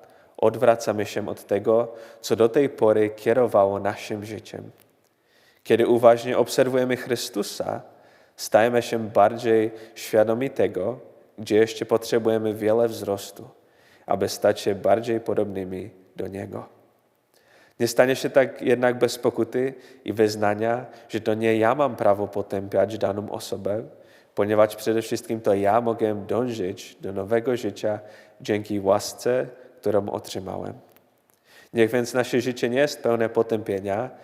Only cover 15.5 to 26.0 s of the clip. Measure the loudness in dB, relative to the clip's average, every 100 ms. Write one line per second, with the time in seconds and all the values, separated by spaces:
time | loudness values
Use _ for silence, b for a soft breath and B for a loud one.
15.5 | -6 -8 -10 -12 -16 _ -12 -10 -10 -10
16.5 | -12 -16 _ _ _ _ _ _ _ b
17.5 | b b b 0 4 4 2 0 2 2
18.5 | 0 0 2 2 2 0 0 -2 0 -2
19.5 | -2 -4 -6 B B -4 2 2 2 0
20.5 | 0 0 -2 -6 B B -6 -2 0 2
21.5 | 2 2 2 0 2 2 2 0 -6 -6
22.5 | -6 -2 0 0 -2 -4 -4 -6 -8 -8
23.5 | -6 -4 -6 -8 -18 b b b -4 2
24.5 | 4 4 2 -2 -2 -2 -6 -6 -4 0
25.5 | 2 2 2 0 0